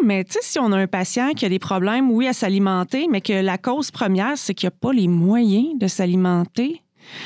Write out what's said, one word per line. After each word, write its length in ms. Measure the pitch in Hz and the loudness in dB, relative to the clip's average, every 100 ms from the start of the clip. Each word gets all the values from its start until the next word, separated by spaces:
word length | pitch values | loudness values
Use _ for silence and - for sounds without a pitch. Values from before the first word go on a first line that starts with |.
mais 200 | 240 196 | 2 2
tu 80 | 185 | -2
sais, 80 | 427 | -4
si 160 | 494 320 | -2 -2
on 140 | 233 | 0
a 40 | 190 | 2
un 120 | 190 | 0
patient 460 | 190 185 240 262 311 | -2 -2 -2 -2 -2
qui 100 | 208 | -2
a 20 | |
des 120 | 185 | -2
problèmes, 500 | - 190 190 240 269 | -2 -2 0 2 2
oui, 160 | 226 262 | 2 0
à 60 | |
s'alimenter, 760 | 247 196 196 196 185 180 262 339 | 0 0 2 2 0 -2 -2 0
mais 120 | 202 | 0
que 120 | - | 0
la 260 | 196 190 185 | 0 0 -2
cause 340 | 254 277 277 | -2 -2 -4
première, 440 | - 208 185 220 285 | -2 0 0 0 -2
c'est 180 | - | -4
qu'il 120 | 190 180 | -4 -4
n'y 80 | |
a 40 | - | -2
pas 120 | 240 | 0
les 140 | 262 175 | 2 2
moyens 720 | 175 175 233 226 196 294 285 | 2 2 4 4 2 0 -2
de 80 | 196 | -2
s'alimenter, 960 | - 180 185 185 175 175 - 262 330 _ _ - - | 0 0 2 2 0 0 -2 -4 -4 _ _ -20 -16